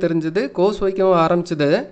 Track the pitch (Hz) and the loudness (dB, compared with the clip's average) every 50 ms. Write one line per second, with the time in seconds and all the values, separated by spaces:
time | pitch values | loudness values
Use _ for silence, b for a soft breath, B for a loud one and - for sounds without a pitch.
0 | 185 165 170 165 156 160 165 208 262 269 - 175 180 208 196 - 202 190 190 196 | -2 -2 -2 -2 -2 -2 -4 -4 -4 -4 -2 0 0 0 0 -2 -4 -4 -2 0
1 | 190 185 180 170 165 165 175 175 170 - 165 147 147 143 175 233 294 - | 2 2 4 4 4 2 2 0 -2 -4 -2 0 2 2 2 0 -2 -8